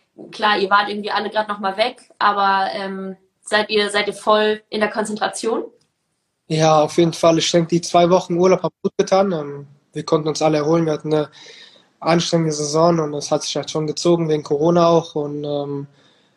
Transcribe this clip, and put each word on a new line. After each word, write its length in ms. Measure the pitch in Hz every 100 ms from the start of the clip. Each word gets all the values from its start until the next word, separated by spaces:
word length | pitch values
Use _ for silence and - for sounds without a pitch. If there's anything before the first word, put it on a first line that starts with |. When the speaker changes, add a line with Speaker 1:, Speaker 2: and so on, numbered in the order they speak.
| _ - -
Speaker 1:
klar, 260 | - 208 202
ihr 120 | 190
wart 200 | 202 208
irgendwie 220 | 208 196
alle 180 | 208 -
grad 180 | 214 214
noch 120 | 196
mal 180 | 190 190
weg, 340 | 247 - _ _
aber, 500 | 208 196 196 190 190
ähm, 420 | 202 196 190 190 190 _ _
seid 280 | - 214 214
ihr, 200 | 214 202
seid 160 | 208 202
ihr 60 |
voll 500 | 202 220 214 214 214 _
in 120 | 214
der 80 | 208
Konzentration? 760 | 233 214 214 - - 226 247 - _ _ _ _ _ _ _ -
Speaker 2:
Ja, 340 | 156 156 156
auf 160 | 151 -
jeden 160 | 165
Fall. 240 | - 170 160
Ich 120 | -
denke, 160 | 175 160
die 120 | 175
zwei 280 | - 175 175
Wochen 280 | 180 - 175
Urlaub 260 | 185 180
haben 100 | 160 -
gut 120 | 196 -
getan. 340 | 202 190 196
Ähm, 340 | 160 143 143 139 _ _
wir 100 | 151 -
konnten 240 | 160 156
uns 120 | 143
alle 160 | 156 151
erholen. 280 | 147 170 160
Wir 80 |
hatten 200 | 147 151
eine 160 | 151 147 - - - - _ _ _
anstrengende 540 | 147 170 - 170 160
Saison 460 | 151 147 156 170 165
und 140 | 151 147
es 160 | -
hat 120 | 151
sich 120 | - 147
halt 120 | -
schon 160 | 160 151
gezogen 420 | - 175 170 160
wegen 140 | 151
Corona 440 | - 143 165 175 170
auch. 280 | 165 160 151
Und, 280 | 147 147
ähm, 440 | 147 143 143 143 143 _ _ _ _